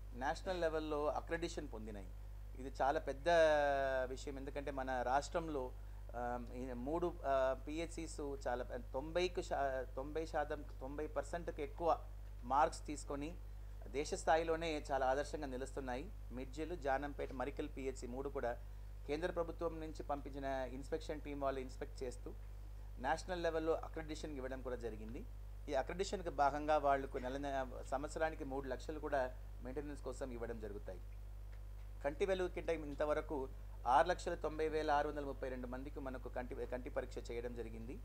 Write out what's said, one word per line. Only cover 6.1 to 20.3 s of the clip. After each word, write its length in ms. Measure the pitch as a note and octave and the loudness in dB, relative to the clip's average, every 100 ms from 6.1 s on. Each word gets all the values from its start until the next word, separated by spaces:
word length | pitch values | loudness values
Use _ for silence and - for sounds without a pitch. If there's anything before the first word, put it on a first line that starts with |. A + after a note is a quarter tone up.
ఆ, 240 | A#2+ A#2+ B2 A#2 | -2 -2 -2 -4
ఈ 180 | B2 C3 | -6 -4
మూడు, 400 | A#2+ C3 E3+ F3+ - | -2 0 2 0 0
ఆ, 320 | C#3 C3+ C3 C3 D3 | 4 4 4 2 -2
పిహెచ్సిస్ 520 | D#3+ E3 - D#3 - C#3+ C#3 C3 | -4 -2 -4 -6 -4 -4 -2 0
చాలా 160 | B2 | 0
పె-, 180 | A#2 B2+ - | -2 -4 -4
తొంభైకు 480 | C3+ D#3 F3 F3+ F3+ | -4 0 2 2 0
శా-, 540 | - C#3+ C#3 C3 A#2+ | 0 2 2 0 -2
తొంభై 300 | C3+ C#3+ D#3 | -4 -2 -2
శాతం, 400 | D#3+ D#3 D3 D3 C#3 - | 0 0 0 -2 -6 -8
తొంభై 260 | C3 D3 D3+ | -6 -4 -2
పర్సెంట్కి 560 | C#3+ - E3+ E3+ D#3 | -2 -2 -4 -4 -4
ఎక్కువ 360 | C#3+ - E3+ C#3+ - - - - | -6 2 4 4 2 -10 -10 -8
మార్క్స్ 420 | B2 C#3 E3 - | 4 6 6 4
తీసుకొని 500 | - D3 - C#3+ D3+ F3+ - - - - - | -4 -6 -4 -2 -4 -6 -10 -10 -10 -10 -2
దేశ 260 | C3+ D3+ | -2 0
స్థాయిలోనే 680 | F#3 F#3 D#3+ E3 D#3+ E3+ D3+ D3 | 2 6 8 6 2 2 0 0
చాలా 140 | C3+ | 4
ఆదర్శంగా 420 | C3 C#3 C#3+ D#3 C#3 | 6 4 2 -2 -2
నిలుస్తున్నాయి. 640 | B2+ C3+ D3 B2+ B2 F#3+ - - | -4 -4 -4 -2 -4 -4 -8 -8
మిర్జిల్, 460 | B2 C3+ D3+ D#3 F3 | -6 -6 -4 -4 -2
జానంపేట, 560 | C#3 C3+ D3 C#3+ C#3 | 2 2 0 -4 -4
మరికల్ 360 | C3 C3 D3+ D3 C#3 | -2 -2 -2 -6 -4
పిహెచ్సి 300 | C3 - A#2+ | -4 -4 -6
మూడు 220 | B2+ C#3 | -4 -4
కూడా 280 | C#3 A#2+ C3 - - - - - | 0 0 -2 -6 -10 -10 -8 -4
కేంద్ర 240 | D3+ F3 | 0 0
ప్రభుత్వం 480 | F3 E3 D#3 E3+ D#3+ | 0 -2 -2 -2 -2
నుంచి 240 | D#3+ - | -4 -6
పంపించిన 420 | - C#3+ C#3 | -2 -4 -4